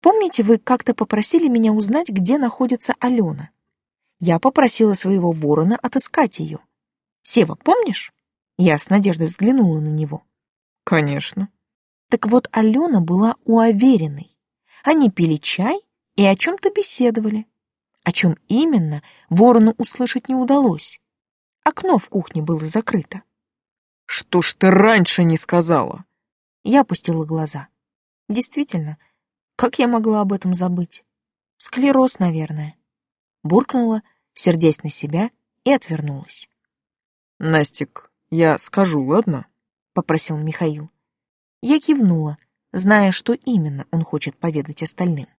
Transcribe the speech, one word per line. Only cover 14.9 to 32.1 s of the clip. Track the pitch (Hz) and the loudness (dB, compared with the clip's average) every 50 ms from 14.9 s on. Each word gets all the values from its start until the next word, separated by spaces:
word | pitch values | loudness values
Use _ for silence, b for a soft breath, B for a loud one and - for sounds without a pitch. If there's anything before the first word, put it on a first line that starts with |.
| 311 320 277 220 | 2 4 4 2
пили | 185 - 170 165 156 | 2 2 0 0 0
чай | 151 - - - - 180 233 320 254 _ _ _ _ _ _ _ | -2 -4 -6 -6 -4 -2 -4 -4 -6 _ _ _ _ _ _ _
и | - 202 | 2 4
о | 196 196 | 4 4
чём-то | 190 - 320 359 403 - 392 | 2 0 -4 -4 -2 -2 -2
беседовали. | 403 415 403 - - - 247 240 220 226 220 214 214 214 220 _ _ _ _ _ _ _ _ _ _ _ _ | -2 -2 -2 -2 0 2 2 2 0 0 -2 -2 -4 -4 -8 _ _ _ _ _ _ _ _ _ _ _ _
О | 180 170 | -4 -2
чём | - - 175 156 _ _ _ | 0 0 0 0 _ _ _
именно, | 208 240 311 330 294 214 165 156 151 147 b b b b b b | 0 0 2 2 2 0 0 -2 -4 -8 b b b b b b
ворону | 170 175 220 247 247 226 214 220 226 | 4 6 6 6 8 6 6 4 2
услышать | _ 233 - - - 247 240 - 254 _ - | _ -6 -6 -4 -4 -4 -4 -4 -6 _ -4
не | 262 | -4
удалось. | 262 254 240 277 285 277 240 165 151 - - - _ _ _ _ _ _ _ _ _ _ _ _ _ _ | -2 0 2 2 2 2 2 0 -2 -8 -12 -12 _ _ _ _ _ _ _ _ _ _ _ _ _ _
Окно | 311 - - - 370 349 214 | -4 -4 -2 -2 0 0 0
в | - - | 0 -2
кухне | - 202 165 - - 165 | -6 -6 -6 -4 -6 -6
было | 151 156 170 156 156 | -4 -4 -4 -4 -4
закрыто. | 156 - 220 220 - - 190 151 _ - 196 _ _ _ _ _ _ _ _ _ _ _ _ _ _ _ _ _ | -4 -4 -4 -4 -2 -4 -4 -4 _ -14 -18 _ _ _ _ _ _ _ _ _ _ _ _ _ _ _ _ _
"Что | - - - - _ - 180 | -10 -8 -8 -8 _ -2 0
ж | 165 - - | 0 0 -2
ты | _ - 190 | _ 2 4
раньше | 180 190 196 220 226 214 175 - - - 175 | 6 6 6 6 6 4 2 2 2 0 2
не | 165 165 | 2 2
сказала?" | 156 - - - 175 160 165 170 143 104 65 - - - _ _ _ _ _ _ _ _ _ _ _ _ | 0 0 0 2 0 2 2 2 0 0 -2 -8 -14 -16 _ _ _ _ _ _ _ _ _ _ _ _
Я | 202 233 285 | 2 4 4
опустила | 262 _ 185 - _ - 165 160 156 | 4 _ -2 -6 _ -4 -4 -4 -4
глаза. | 151 160 160 156 151 - 143 139 _ _ _ _ _ _ _ _ _ _ _ _ _ | -4 -4 -6 -6 -6 -8 -12 -14 _ _ _ _ _ _ _ _ _ _ _ _ _
Действительно, | 208 233 247 - - 294 285 - - 175 151 151 151 _ _ _ _ _ _ _ _ _ _ _ _ | -4 -4 -4 -4 -4 -6 -6 -4 -6 -8 -6 -8 -12 _ _ _ _ _ _ _ _ _ _ _ _
как | - - 240 262 - | -2 -2 -2 0 0
я | 269 | 0
могла | 240 240 226 220 220 214 214 208 | 0 0 0 0 0 0 0 0
об | 190 202 | -2 -2
этом | 185 - 185 180 | -2 -2 -4 -2
забыть? | 175 180 180 180 175 175 - - - _ _ _ _ _ _ _ _ _ _ _ _ | -2 -2 -4 -4 -4 -6 -8 -10 -20 _ _ _ _ _ _ _ _ _ _ _ _
Склероз, | - - - 254 262 277 269 262 262 254 | -12 -8 -4 0 0 2 4 4 2 0